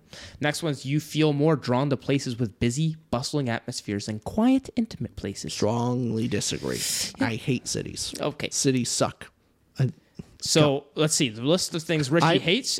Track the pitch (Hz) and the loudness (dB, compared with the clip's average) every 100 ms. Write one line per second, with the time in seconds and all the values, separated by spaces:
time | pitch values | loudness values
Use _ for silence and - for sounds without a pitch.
0 | _ - - - 147 - 165 135 131 151 | _ -20 -18 -4 -4 -2 -2 -4 -2 -2
1 | - 151 156 143 156 143 - 123 143 135 | 0 2 2 4 4 2 2 2 2 0
2 | - 139 135 117 113 - 117 123 160 156 | 0 0 0 -2 -4 0 0 2 0 -2
3 | _ 120 135 147 127 113 - - - 101 | _ -4 0 -2 0 -2 -4 -8 -4 -4
4 | 107 107 - - 240 262 - - 226 - | -4 -6 -4 2 4 4 2 -2 -4 -4
5 | 110 - 101 95 - - 104 117 120 123 | -8 -6 -8 -6 -8 -2 0 2 0 0
6 | 117 110 120 101 - 71 65 62 - - | 0 -2 -2 -2 -2 -4 -4 -4 -2 -4
7 | - - 113 - - 127 - 107 - - | -4 -4 -4 -2 -2 -2 -2 -6 -6 -8
8 | - - - - - - 139 131 117 - | -8 -6 -6 -4 -6 0 2 2 0 0
9 | 113 - - _ _ _ _ - 131 - | -2 -4 -16 _ _ _ _ -2 -2 -2
10 | _ - - - - 165 151 139 - 143 | _ -20 -20 -10 0 4 4 4 -2 -2
11 | 156 - 135 107 131 185 - 170 160 160 | 0 2 0 0 0 0 0 -4 -2 0
12 | 131 165 160 170 165 226 - - | 2 4 4 4 4 0 0 -4